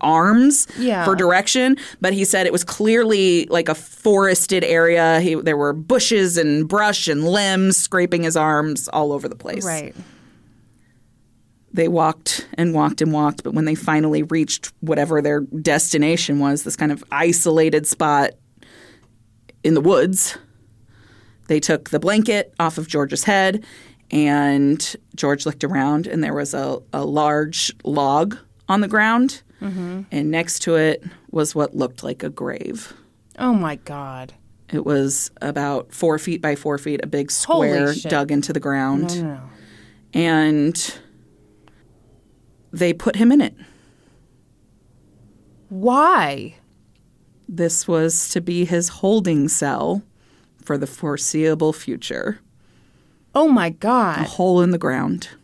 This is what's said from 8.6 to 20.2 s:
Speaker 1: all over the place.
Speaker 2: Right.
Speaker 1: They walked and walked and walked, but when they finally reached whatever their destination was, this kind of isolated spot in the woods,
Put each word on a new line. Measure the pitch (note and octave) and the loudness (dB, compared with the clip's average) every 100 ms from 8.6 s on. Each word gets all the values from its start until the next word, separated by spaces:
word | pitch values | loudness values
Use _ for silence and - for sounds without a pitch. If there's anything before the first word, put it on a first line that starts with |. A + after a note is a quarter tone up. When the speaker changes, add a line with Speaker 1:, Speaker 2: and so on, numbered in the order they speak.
| D3+ D3 - | 0 -4 -4
Speaker 1:
all | - D3 | -2 -2
over | C#3+ C#3+ | -2 -8
the | - | -12
place. | - - F#3+ | -12 -8 -6
Speaker 2:
Right. | D#3+ D3 - - - - _ _ _ _ _ _ _ _ _ _ _ _ _ _ | -6 -10 -16 -20 -20 -20 _ _ _ _ _ _ _ _ _ _ _ _ _ _
Speaker 1:
They | F3+ E3 | -2 0
walked | E3+ D#3 D#3+ - - - | 2 0 0 -6 -8 -8
and | - E3+ D#3+ | -2 0 2
walked | D3+ - | 0 0
and | D#3+ | 0
walked, | D3+ D3 D3 | 2 0 -2
but | - D3+ | -4 -2
when | D#3 | -2
they | |
finally | D#3 - D3+ D#3 D3+ | -2 0 0 2 0
reached | D3+ D#3+ D3 - - - | 0 0 -2 -4 -10 -10
whatever | D#3 D3 C#3+ D#3 | -4 -2 0 0
their | D3 D3 | 2 0
destination | C3+ D#3+ D#3 D3 - D#3 D3 E3+ - C#3+ | -2 -4 0 0 0 0 2 0 0 0
was, | C#3+ C#3+ | 0 -2
this | - - | -4 -4
kind | D3+ | -2
of | D3 - | -2 -4
isolated | C#3 E3+ E3+ F3 D#3+ D#3+ D3+ D3+ | -2 2 2 2 4 4 2 0
spot | - D#3 C#3+ C#3 - _ _ - - - - _ _ _ _ _ - | 0 2 2 2 -2 _ _ -20 -20 -20 -20 _ _ _ _ _ -6
in | - | 0
the | D#3+ | 2
woods, | D#3 E3+ E3 F#3+ | 4 4 2 0